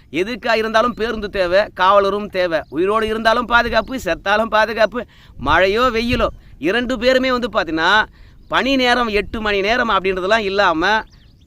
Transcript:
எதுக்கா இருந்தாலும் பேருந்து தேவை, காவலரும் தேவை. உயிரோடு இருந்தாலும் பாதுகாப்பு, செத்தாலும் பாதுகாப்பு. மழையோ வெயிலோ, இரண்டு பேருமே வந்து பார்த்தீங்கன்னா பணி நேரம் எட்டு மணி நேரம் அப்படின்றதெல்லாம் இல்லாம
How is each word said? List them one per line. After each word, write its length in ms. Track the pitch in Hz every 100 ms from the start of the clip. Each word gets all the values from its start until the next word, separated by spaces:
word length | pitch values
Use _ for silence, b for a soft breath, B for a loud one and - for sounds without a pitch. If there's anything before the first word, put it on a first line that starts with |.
| b
எதுக்கா 420 | 139 196 247 240
இருந்தாலும் 420 | 226 220 220 240
பேருந்து 360 | 202 220 220 202
தேவை, 380 | 196 180 185 208 -
காவலரும் 480 | 185 202 196 202 208
தேவை. 320 | 190 180 160 131
உயிரோடு 380 | 135 185 220 220
இருந்தாலும் 400 | 220 220 226 233
பாதுகாப்பு, 520 | 240 233 226 214 262
செத்தாலும் 460 | 180 165 196 208 226
பாதுகாப்பு. 560 | 214 214 226 214 240 208 b b -
மழையோ 460 | 127 160 190 208
வெயிலோ, 440 | 254 226 233 247 214 - b b
இரண்டு 400 | 143 214 247 254
பேருமே 340 | 247 262 262
வந்து 160 | 247 233
பார்த்தீங்கன்னா 560 | 208 175 165 170 214 208 b b b -
பணி 280 | - 226 277
நேரம் 320 | 247 247 240
எட்டு 320 | 202 190 233
மணி 200 | 214 202
நேரம் 300 | 196 247 233
அப்படின்றதெல்லாம் 480 | 196 180 190 185 226
இல்லாம 640 | 202 196 196 160 175 214 - b b _